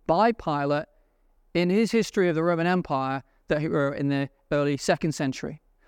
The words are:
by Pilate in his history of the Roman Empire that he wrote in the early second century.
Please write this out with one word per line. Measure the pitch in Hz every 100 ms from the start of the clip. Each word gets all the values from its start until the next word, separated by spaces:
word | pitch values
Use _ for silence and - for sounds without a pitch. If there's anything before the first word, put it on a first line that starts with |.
| -
by | 165 226
Pilate | 226 - 147 143 147 - _ _ _ _ _ _
in | 170 175
his | 196 226
history | 226 202 208 180
of | 156
the |
Roman | 170 170 170
Empire | 180 - 135 135 135 - _ -
that | 151
he | 156
wrote | 156 139 143
in | 143
the | 139 139 - -
early | 147 143 139
second | - 165 165
century. | - 139 - - 156 _ _